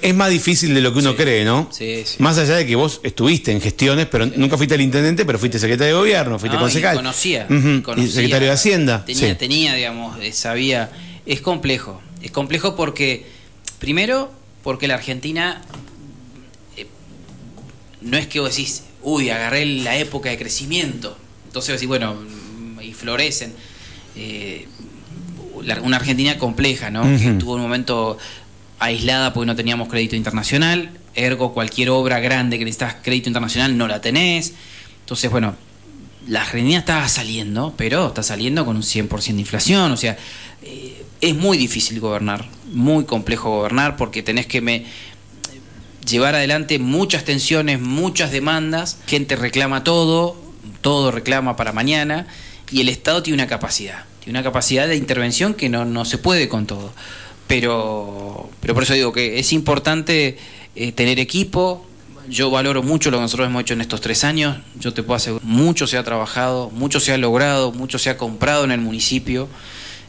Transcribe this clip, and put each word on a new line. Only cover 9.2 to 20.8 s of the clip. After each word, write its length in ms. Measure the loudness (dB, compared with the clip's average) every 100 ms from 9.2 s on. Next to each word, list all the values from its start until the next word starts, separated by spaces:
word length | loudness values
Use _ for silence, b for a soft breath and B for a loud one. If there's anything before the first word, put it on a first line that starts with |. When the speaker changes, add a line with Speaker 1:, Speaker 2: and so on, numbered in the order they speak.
| 2
Speaker 1:
sí. 60 | 0
Speaker 2:
tenía, 380 | 0 2 2
digamos, 440 | 0 -2 -4 -8 -8
eh, 100 | -6
sabía. 580 | -4 -2 0 2 0 -2 B B B -6
Es 160 | -4
complejo, 580 | -2 -2 0 -2 -4 -14 -16 -16
es 80 | -8
complejo 440 | -4 -2 -2 -2 -2
porque, 500 | -2 0 0 -2 B B B B -14 -8
primero, 520 | -2 0 2 0 -2 -10 -20 -10
porque 240 | -6 -2 -2
la 60 |
Argentina, 680 | -2 -4 -6 -4 -2 -4 -4 -12 -16 -18 -18 -20 -20 -20 -20 -20 -20 -20 -16
eh, 80 | -16 -18 -20 -20 -20 -20 -18 -18 -20 -20 -20 -12
no 160 | -4 -4
es 100 | -2
que 120 | -4
vos 120 | -2 -2
decís, 280 | -4 -8 -12 -8
"Uy, 280 | -2 0 2
agarré 340 | 0 0 0 0
la 320 | 0 0 -2
época 320 | -2 -4 -6
de 80 | -6
crecimiento". 800 | -4 -6 -2 -2